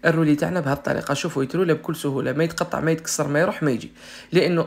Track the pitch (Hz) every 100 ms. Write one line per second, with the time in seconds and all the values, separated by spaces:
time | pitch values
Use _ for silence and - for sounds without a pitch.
0 | 165 160 156 147 160 180 139 139 - 135
1 | - 139 - 143 131 165 185 151 - 151
2 | 147 135 127 131 165 165 165 - 151 160
3 | 165 - 147 143 185 208 151 120 - -
4 | - - - 170 165 170